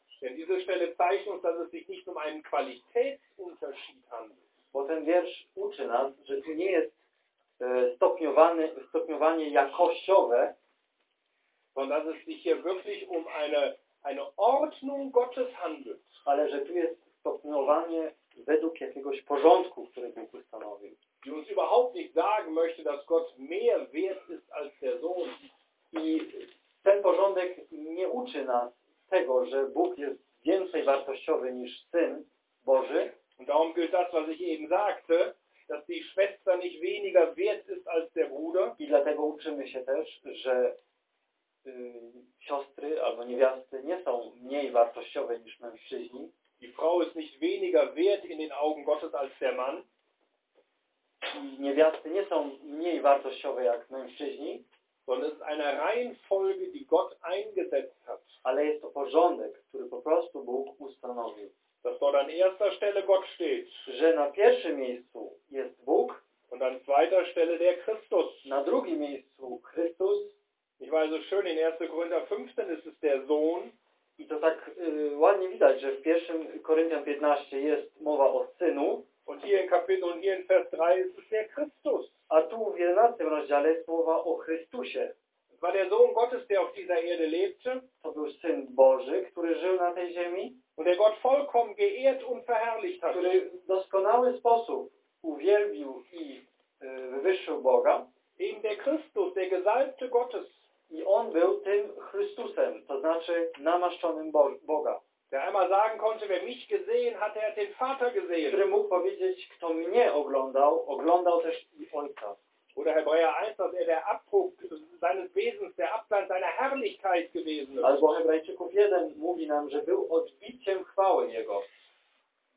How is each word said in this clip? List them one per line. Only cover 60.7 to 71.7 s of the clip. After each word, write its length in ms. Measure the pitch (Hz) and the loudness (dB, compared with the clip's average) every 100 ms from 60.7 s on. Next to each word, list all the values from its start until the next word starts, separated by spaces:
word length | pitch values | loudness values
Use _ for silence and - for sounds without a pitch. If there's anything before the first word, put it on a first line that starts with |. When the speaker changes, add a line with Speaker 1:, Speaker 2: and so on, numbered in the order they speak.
| - | -12
Speaker 2:
ustanowił. 680 | 135 - 123 120 113 107 98 _ _ _ | -18 -14 -10 -8 -8 -10 -18 _ _ _
Speaker 1:
Dass 160 | 123 127 | -6 0
dort 160 | 185 185 | 2 2
an 140 | 156 | 0
erster 420 | 165 190 190 202 | 2 2 2 -2
Stelle 300 | - 208 196 | 0 -2 0
Gott 220 | 190 190 - - | 4 2 2 -6
steht. 320 | 165 185 - - - | -4 -4 -6 -16 -12
Speaker 2:
Że 280 | - 160 156 | 2 4 4
na 160 | 143 | 0
pierwszym 480 | 196 233 247 170 143 | 6 6 6 0 -4
miejscu 540 | 127 123 - 117 104 - _ | -4 -8 -12 -14 -14 -16 _
jest 320 | 135 - - - | -8 -8 -6 0
Bóg, 380 | - - - _ _ - | 2 2 -4 _ _ -12
Speaker 1:
Und 100 | 123 | -4
an 180 | 131 131 | -2 -2
zweiter 460 | - 143 170 185 - | 2 4 6 4 2
Stelle 320 | 175 165 170 | 0 0 4
der 200 | 180 175 | 2 2
Christus. 640 | - 220 - 185 - - - | -2 -6 0 0 0 -4 -6
Speaker 2:
na 180 | - | -4
drugim 360 | - - 359 302 | 0 0 0 -4
miejscu 640 | 285 277 - - 247 123 | -6 -8 -14 -18 -14 -14
Chrystus. 540 | - 165 170 - 381 208 208 _ _ _ _ - | -10 -4 -4 0 0 0 -4 _ _ _ _ -16
Speaker 1:
Ich 120 | - | -2
weiß, 180 | 156 156 | 0 0
so 60 | 156 | -2
schön 300 | - 190 185 | -4 -2 -2
in 100 | 160 | 0
erster 300 | 160 | -2